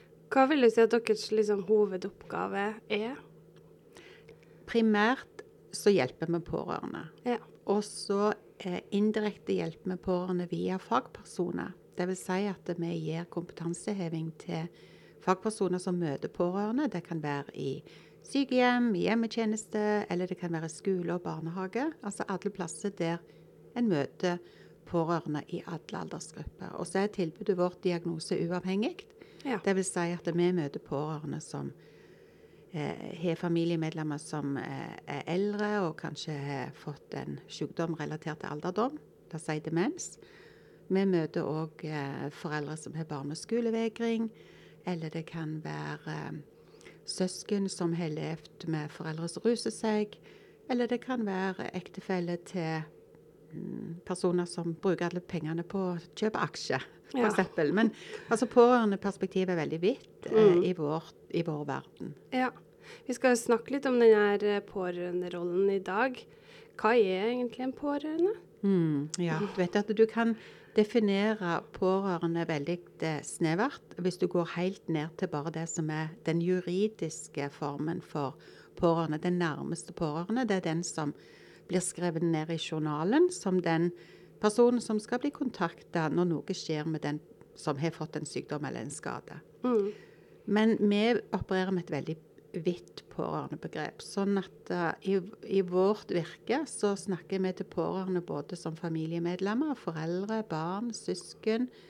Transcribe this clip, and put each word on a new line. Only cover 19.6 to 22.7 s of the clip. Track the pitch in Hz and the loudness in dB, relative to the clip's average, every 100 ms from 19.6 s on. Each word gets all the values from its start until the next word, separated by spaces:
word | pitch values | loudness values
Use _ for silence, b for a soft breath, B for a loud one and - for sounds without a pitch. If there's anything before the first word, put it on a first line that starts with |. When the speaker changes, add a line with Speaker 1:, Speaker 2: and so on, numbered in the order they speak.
| - 214 208 208 - | -4 0 2 2 0
Speaker 2:
eller | 175 180 | -2 -2
det | 185 | -4
kan | 175 | -4
være | 165 160 | -4 -4
i | |
skole | - 196 185 170 175 | -4 -2 0 0 -2
og | |
barnehage. | 175 160 160 180 185 226 311 - | -4 -6 -6 -4 -4 -2 -2 -4
Altså | 208 - - | -8 -6 -4
alle | 190 202 | -2 -4
plasser | 196 170 | -4 -8